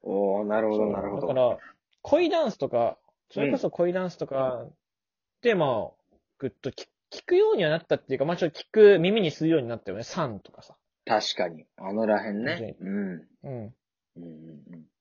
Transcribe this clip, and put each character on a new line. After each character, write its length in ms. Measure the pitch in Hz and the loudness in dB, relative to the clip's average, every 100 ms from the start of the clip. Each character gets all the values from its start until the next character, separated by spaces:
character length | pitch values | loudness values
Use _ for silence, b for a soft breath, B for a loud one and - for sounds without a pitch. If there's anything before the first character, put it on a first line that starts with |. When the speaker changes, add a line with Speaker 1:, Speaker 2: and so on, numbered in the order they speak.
Speaker 1:
お 400 | 98 98 101 98 | -2 0 0 0
ー、 40 | 107 | 0
な 140 | 107 | 0
る 80 | 110 | 0
ほ 80 | 107 | 0
ど、 80 | |
Speaker 2:
そ 40 | 107 | 0
う。 20 | |
Speaker 1:
な 80 | 98 | -2
る 100 | 101 | -6
ほ 100 | 101 | -4
ど。 80 | 87 | -2
Speaker 2:
だ 60 | |
か 60 | 131 | 2
ら、 180 | 123 104 - _ _ _ | 2 0 -10 _ _ _
恋 260 | - 302 339 | 0 2 2
ダ 160 | 330 | 2
ン 80 | 269 | -2
ス 60 | - | -2
と 100 | 131 | -2
か、 300 | 117 117 - _ _ _ | 0 0 -2 _ _ _
そ 100 | - | -2
れ 100 | 277 | -2
こ 60 | 262 | 0
そ 140 | 185 | -2
恋 240 | - 175 | -2 -2
ダ 100 | 180 | 0
ン 60 | 185 | -6
ス 80 | - | -8
と 80 | 156 | -6
か 400 | 135 131 123 131 _ _ _ _ _ _ _ | -2 -2 -4 -12 _ _ _ _ _ _ _
で、 120 | 240 | 0
Speaker 1:
う 20 | |
ん。 40 | 202 | 2
Speaker 2:
ま 320 | 143 117 85 | 2 0 -4
あ、 260 | _ _ _ _ _ | _ _ _ _ _
ぐ 100 | 135 | -8
っ 20 | |
と 220 | _ 131 | _ -12
き-、 160 | - - _ _ | -12 -20 _ _
聞 120 | - | -16
く 120 | - 359 | 0 4
よ 140 | 427 | 4
う 60 | 381 | 4
に 80 | |
は 60 | 160 | 2
な 80 | 165 | 0
っ 80 | - | 0
た 100 | 151 | -2
っ 20 | |
て 140 | - | -2
い 40 | 131 | -2
う 20 | |
か、 40 | |
ま 100 | 143 | 0
あ、 20 | 175 | 0
ち 80 | |
ょ 40 | 170 | -2
っ 20 | |
と 80 | - | -4
聞 60 | - | -2
く、 280 | 220 208 190 | 8 10 10
耳 200 | 175 220 | 4 2
に 120 | 175 | 0
す 120 | - | 0
る 60 | 160 | 2
よ 80 | 160 | 2
う 20 | |
に 80 | 117 | 0
な 80 | 117 | -8
っ 60 | |
た 80 | - | -8
よ 80 | 95 | -8
ね。 60 | |
サ 240 | 117 - 147 | -8 -6 -6
ン 100 | 98 | -6
と 140 | - | -16
か 100 | - | -20
さ。 140 | - - _ _ | -20 -20 _ _
Speaker 1:
確 300 | - 110 - | -2 0 0
か 140 | - 90 | -4 -4
に。 180 | 80 - - | -6 -20 -14
あ 160 | 95 | -6
の 140 | 107 110 | -2 0
ら 180 | 104 | 0
へ 60 | 107 | 0
ん 140 | 101 | -4
ね。 80 | 131 170 | -4 -6
Speaker 2:
本 20 | 110 - | -8 -10
当 60 | |
に。 60 | 92 | -8
Speaker 1:
う 20 | |
ん。 40 | 101 | -6
Speaker 2:
う 0 | |
ん。 200 | 95 85 - _ | -6 -8 -16 _
Speaker 1:
う 80 | 139 | -14
ん 240 | 123 104 - _ _ _ | -12 -14 -18 _ _ _
う 60 | - | -20
ん 40 | 85 78 80 76 71 | -20 -18 -20 -20 -20
う 20 | 85 | -20
ん。 80 | 78 _ | -20 _